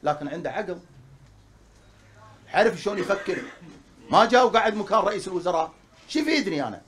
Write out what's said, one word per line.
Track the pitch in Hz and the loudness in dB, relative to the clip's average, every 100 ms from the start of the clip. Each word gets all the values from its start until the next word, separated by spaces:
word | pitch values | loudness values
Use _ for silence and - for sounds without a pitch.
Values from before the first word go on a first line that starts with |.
لكن | 147 147 147 | -2 -4 -6
عنده | 156 147 | -8 -8
عقل، | 117 175 175 - - - - - - _ - _ _ - - - - - - - | -6 -8 -10 -14 -20 -20 -20 -20 -20 _ -20 _ _ -20 -20 -20 -20 -20 -20 -6
عرف | 147 220 170 | 2 2 2
شلون | 202 196 | -6 -4
يفكر. | - 196 - 156 123 - 165 - - - - | -2 -4 -2 -8 -8 -18 -20 -20 -20 -20 2
ما | 165 220 | 4 6
جاء | 247 247 | 6 6
وقعد | 214 220 214 | 4 2 -2
مكان | 196 214 | 0 2
رئيس | 190 208 190 | 2 -2 -4
الوزراء. | 180 175 170 165 - _ _ - | -4 -2 -2 -2 -8 _ _ -6
شو | 302 | -4
يفيدني | 302 302 202 156 127 | 0 0 0 -4 -6
أنا؟ | 95 | -8